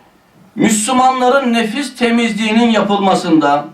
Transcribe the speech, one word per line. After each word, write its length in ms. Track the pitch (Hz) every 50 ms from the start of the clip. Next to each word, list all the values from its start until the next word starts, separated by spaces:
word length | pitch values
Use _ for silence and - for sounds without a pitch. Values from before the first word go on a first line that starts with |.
| _ _ _ _ _ _ _ _ - _ -
Müslümanların 1000 | - 196 226 220 208 - 269 262 254 262 254 262 262 247 247 277 277 269 240
nefis 440 | 233 233 226 214 - 285 285 - -
temizliğinin 760 | - 240 233 233 240 233 220 214 208 226 214 214 226 240 233
yapılmasında, 920 | 214 202 185 202 202 196 196 190 180 175 180 170 160 147 147 143 143 147 - -